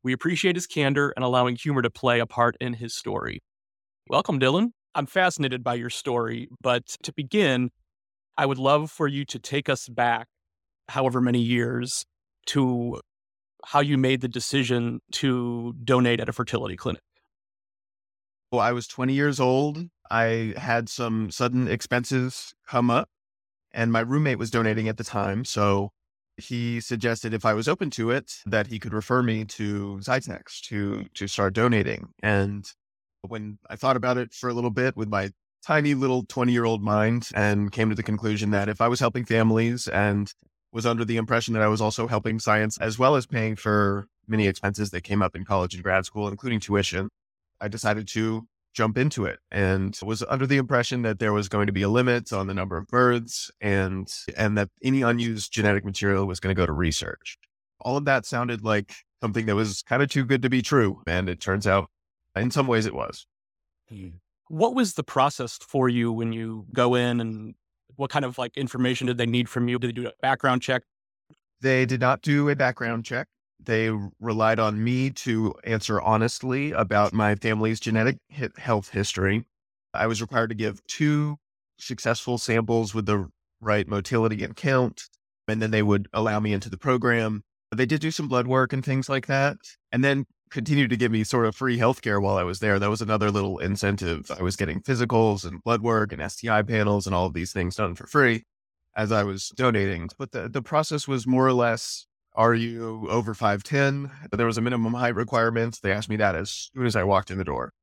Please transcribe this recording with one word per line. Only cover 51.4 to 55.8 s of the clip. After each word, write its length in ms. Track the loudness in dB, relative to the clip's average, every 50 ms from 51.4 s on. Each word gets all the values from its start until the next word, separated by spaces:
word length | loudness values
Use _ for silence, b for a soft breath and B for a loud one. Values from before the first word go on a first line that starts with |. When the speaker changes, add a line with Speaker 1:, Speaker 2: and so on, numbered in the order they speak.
| 0 0
Speaker 2:
going 200 | 0 2 2 2
to 40 |
be 80 | 2 2
a 80 | 2 4
limit 460 | 4 4 4 4 2 0 -2 -4 -4
on 140 | -4 -4 -2
the 60 | -4
number 220 | -4 -4 -4 -6
of 100 | -8 -6
births, 640 | _ 2 4 6 6 4 2 -2 -6 -10 -10 -10 -12 _ _
and, 500 | -2 0 2 2 2 0 -2 -6 -6 -8 -12 -12 -10 -8 -2
and 220 | 0 0 2 2 0
that 100 | 0 -2 _ _ -2
any 160 | 0 2 2
unused 500 | 4 2 2 2 0 -4 -4 -6 -8 -6
genetic 360 | -2 2 4 4 4 2